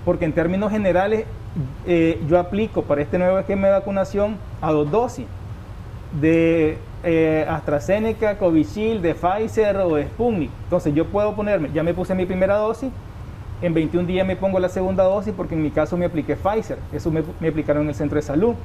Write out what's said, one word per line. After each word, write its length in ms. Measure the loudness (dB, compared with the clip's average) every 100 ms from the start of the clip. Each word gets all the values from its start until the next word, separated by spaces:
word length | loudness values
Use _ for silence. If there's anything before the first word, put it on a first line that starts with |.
Porque 200 | 0 0
en 80 | 0
términos 380 | 0 0 0 0
generales, 540 | 0 2 2 2 0 -2 -10 -8 -6 -6 -6 2
eh, 360 | 4 4 2 4
yo 100 | 2
aplico 440 | 4 -2 -2 -2
para 180 | 0 0
este 160 | 0 2
nuevo 220 | 2 2
esquema 300 | 0 2 4
de 60 |
vacunación 600 | 2 0 -2 -2 0 -2 -2 -10 -6
a 120 | 0
dos 180 | 2 2
dosis 360 | 0 0 -4 -12 -12 -12 -12 -14 -14 -14 -14 -8 2
de, 580 | 4 6 4 4 2 0 -10 -6
eh, 440 | 0 4 4 2 0
AstraZeneca, 920 | -2 0 -2 2 0 0 0 0 2
Covishield, 640 | 4 4 2 0 0 0
de 120 | 0
Pfizer 600 | 0 0 0 0 2 2 2
o 160 | 2
de 100 | 2
Sputnik. 460 | -2 -2 0 0 -4 -8
Entonces 300 | -2 0 2
yo 120 | 2 2
puedo 280 | 0 0
ponerme, 360 | -2 0 0 0
ya 100 | 0
me 100 | 0
puse 220 | -2 -2
mi 100 | -2
primera 320 | 0 0 2 2
dosis, 340 | 0 -2 -6 -8 -14 -14 -14 -14 -12 -4
en 100 | 0
veintiún 340 | 0 2 0 0
días 200 | 0 0
me 100 | 0
pongo 220 | 0 0
la 100 | 0
segunda 360 | 0 0 2
dosis 280 | 2 2 -2
porque 200 | -6 -4
en 80 | -2
mi 80 | 0
caso 260 | 0 0 0
me 80 |
apliqué 320 | 0 -2 -2 -2
Pfizer, 420 | 0 -2 -4 -10 -8
eso 180 | -4 -2
me, 120 | -2 -2 -2
me 80 | -2
aplicaron 360 | -2 0 0
en 40 | 0
el 60 |
centro 220 | -2 -2 -2
de 60 |
salud 320 | 0 2 2 0